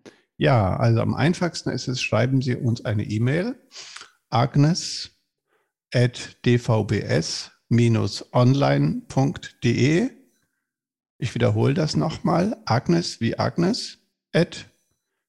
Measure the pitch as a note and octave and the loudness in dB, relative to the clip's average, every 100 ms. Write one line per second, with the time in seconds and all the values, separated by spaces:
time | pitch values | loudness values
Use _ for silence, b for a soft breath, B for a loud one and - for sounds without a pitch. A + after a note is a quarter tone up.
0 | B B B - D3 B2+ F#2+ - A#2 A2+ | B B B -2 2 4 2 2 2 2
1 | G#2+ - C#3 F3 F3 - - B2+ - B2+ | 0 0 0 0 -4 -4 -6 -6 -6 -6
2 | - G#2+ B2 C3+ B2 A#2+ B2+ A2+ - G#2+ | -2 0 2 0 0 -2 -2 -2 -2 -4
3 | G#2 G#2 A#2+ D#3 G#3+ C4+ _ B B B | -2 -2 0 0 -2 -8 _ B B B
4 | B B _ - C3+ C#3+ D3 F3+ - - | B B _ 0 2 4 2 2 -4 -10
5 | - _ _ _ _ _ _ _ _ B2+ | -14 _ _ _ _ _ _ _ _ 0
6 | B2 - - - - A#2+ - A2 G2+ G#2+ | 0 0 -14 -4 2 2 2 0 0 -2
7 | - C3 - - - _ - A#2 A#2+ A2+ | 0 -2 -2 -8 -12 _ 0 2 4 2
8 | G#2 - - B2+ B2 C3+ C3+ C#3+ D3 A#3+ | 0 -6 -4 2 4 4 2 2 0 -2
9 | - - C#3+ - - - B2 A2 B2 E3 | -4 -2 -2 -2 -12 -4 -2 2 2 2
10 | B3 - _ _ _ _ _ _ _ _ | -2 -6 _ _ _ _ _ _ _ _
11 | _ _ A2+ B2 A#2 G#2+ A#2+ C#3 D3+ - | _ _ -6 -2 0 2 0 0 -2 -2
12 | D#3 - - E3 F#3+ - - - - E3+ | -4 -2 0 0 0 -4 -2 -2 0 -2
13 | F3 - A#2 - - - F3 B3 - - | -2 -4 -4 -2 -4 -2 -4 -4 -8 -16
14 | _ _ _ - F3 - - _ _ _ | _ _ _ -2 -2 -4 -20 _ _ _
15 | _ _ | _ _